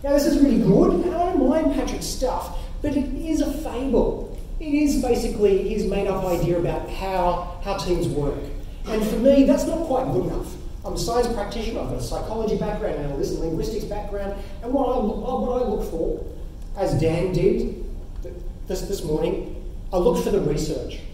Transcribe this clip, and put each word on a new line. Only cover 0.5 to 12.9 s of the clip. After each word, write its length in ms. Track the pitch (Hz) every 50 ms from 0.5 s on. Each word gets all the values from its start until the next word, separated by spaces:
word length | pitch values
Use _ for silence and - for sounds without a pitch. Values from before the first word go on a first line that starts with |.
| 226 208
good, 420 | - - 190 - 359 - - 349 349
and 100 | 349 320
I 40 | 330
don't 280 | 349 370 - 269 254
mind 280 | 269 302 320 311 277 -
Patrick's 320 | 262 233 - - 165 -
stuff, 520 | - - - 262 247 - - - - - - - - - -
but 160 | - 294 277
it 180 | 285 - - 262
is 280 | 330 330 320 311 277
a 100 | - -
fable. 840 | - - - 240 220 240 269 - - 185 151 - - - - - - - - - - -
It 120 | 320 302
is 300 | 285 294 302 277 - -
basically 680 | - 240 240 - 226 214 - - 208 196 190 185 - -
his 160 | 220 208 180
made-up 400 | 185 196 202 196 196 190 190 185
idea 340 | 185 175 165 - 175 175 175
about 300 | 170 165 160 - - -
how, 720 | - - 190 190 190 185 175 175 175 170 - - - - -
how 120 | 202 190
teams 320 | 190 - 180 175 151 - -
work. 320 | - 143 143 - - - - - - - - - - - -
And 200 | - 220 214 208
for 100 | - 233
me, 280 | 220 233 277 269 277 -
that's 220 | - - - -
not 140 | - - 330 330
quite 240 | - 262 254 - -
good 140 | - - -
enough. 300 | - - - - - - - - - - - -
I'm 60 | 196
a 60 | 180 -
science 300 | - 233 233 247 240 214
practitioner, 520 | 208 202 202 202 - 226 214 226 - -
I've 80 | - -
got 100 | - -
a 40 |
psychology 560 | - - - - - - 220 226 220 208 202 196
background, 380 | 214 208 208 214 214 180